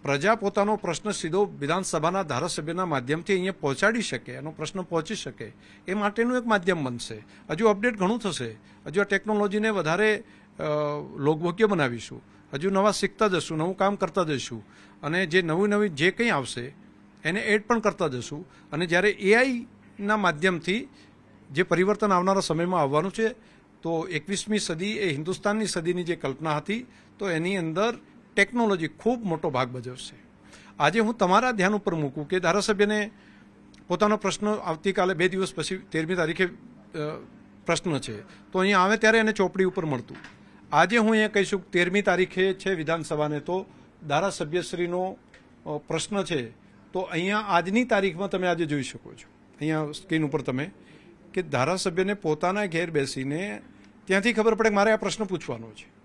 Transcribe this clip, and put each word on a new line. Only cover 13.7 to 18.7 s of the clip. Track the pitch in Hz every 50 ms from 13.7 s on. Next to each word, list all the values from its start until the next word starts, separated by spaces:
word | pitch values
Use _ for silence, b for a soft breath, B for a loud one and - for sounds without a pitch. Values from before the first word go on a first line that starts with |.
| 190
કામ | - 190 196 202
કરતા | 190 196 175 - 196
જશું | 175 156 147 123 - - 120 110 101 B B B B B B B
અને | - 147 165 180 190
જે | 160 156 185
નવી | 175 160 156 175 202 208
નવી | 208 208 208 208
જે | 156 135 156 185
કંઈ | 190 - 233 240
આવશે | 185 143 127 113 - 123 120 135 - - - - - - - - - - -
એને | 156 175 214
એડ | 233 220 208 214 208
પણ | - 240 226
કરતા | 226 208 165 - 180 151
જશું. | 127 123 113 - 143 147 - B B B B B